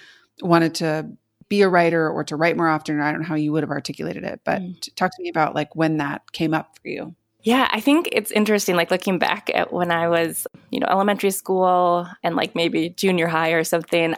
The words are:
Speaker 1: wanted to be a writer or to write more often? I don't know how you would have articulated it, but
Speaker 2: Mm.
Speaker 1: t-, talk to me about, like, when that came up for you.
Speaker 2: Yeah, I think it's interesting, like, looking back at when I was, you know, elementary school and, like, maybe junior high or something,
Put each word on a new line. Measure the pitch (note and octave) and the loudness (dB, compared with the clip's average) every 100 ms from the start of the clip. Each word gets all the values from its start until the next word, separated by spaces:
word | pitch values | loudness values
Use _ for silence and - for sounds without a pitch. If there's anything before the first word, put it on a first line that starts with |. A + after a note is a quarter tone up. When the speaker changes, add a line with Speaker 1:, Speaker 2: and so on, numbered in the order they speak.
| - - _ - | -20 -20 _ -6
Speaker 1:
wanted | F3 E3 E3 D#3+ | 2 2 2 0
to | E3 D#3 D#3 - _ _ - | -2 -4 -6 -14 _ _ -2
be | G3+ | 2
a | G3 | 4
writer | F3+ E3+ E3 D#3 | 6 4 2 0
or | D#3+ | -2
to | D3+ D3 | -4 0
write | E3+ E3 | 0 2
more | E3 | 2
often? | D#3 - D3+ | 0 0 -2
I | D3 | 0
don't | D#3 | -2
know | D#3 | -2
how | |
you | D#3 D3+ | -2 0
would | D3+ | 0
have | D3 | -2
articulated | C#3+ - C#3 D#3 - | -4 -8 -8 -8 -8
it, | - - | -10 -8
but | - E3+ | -4 -4
Speaker 2:
Mm. | F3+ F3 | -4 -12
Speaker 1:
t-, | - | -12
talk | - F#3 | -4 -4
to | - | -4
me | F3 | -6
about, | E3 D#3 | -2 -2
like, | - D3 D#3+ | -2 -6 -2
when | D#3+ D#3 | 0 0
that | C#3+ D3 _ | -4 -6 _
came | - D#3+ | -4 -2
up | D#3 - - | -2 -4 -14
for | E3 | -12
you. | - E3+ F3 _ _ | -10 -10 -14 _ _
Speaker 2:
Yeah, | - B3+ B3+ | 0 2 2
I | A3 | 0
think | B3 D4 F4 | 2 2 2
it's | - G#3 | -4 -2
interesting, | - G#3+ G#3 G3+ F3+ | 0 2 2 2 0
like, | E3+ | 2
looking | F#3 G3+ F3+ | 0 0 0
back | - G#3 - | 0 -2 -2
at | - F3 | -2 0
when | F3+ F3 | -2 0
I | E3+ E3+ | 0 2
was, | E3+ E3 D#3 - - - | 0 0 -4 -10 -14 -8
you | - | -4
know, | - | 0
elementary | G3 G3+ G3 G3 | 2 2 2 0
school | F#3+ - F#3+ F#3 F3+ F3+ F3 F3 - | -2 -2 2 4 4 4 2 -2 -6
and, | F3 E3+ | -4 -2
like, | F#3 | -2
maybe | - E3+ D#3+ E3 | 0 0 0 -2
junior | F3 G3 F3+ E3 | 0 2 2 2
high | D#3+ D#3+ | 0 0
or | E3 | 0
something, | D#3+ E3+ E3 E3+ E3 | 0 -2 0 0 0